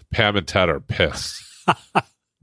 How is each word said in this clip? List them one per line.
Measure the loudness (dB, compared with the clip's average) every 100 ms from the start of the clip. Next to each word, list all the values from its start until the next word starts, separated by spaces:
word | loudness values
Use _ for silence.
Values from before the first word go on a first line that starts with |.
| _
"Pam | 0 2 0
and | -2
Ted | 0 0
are | 0
pissed." | -6 -2 -2 -2 -10 -12 -18 -4 -2
<laughs> | -2 -2 -4 -4 _ _ _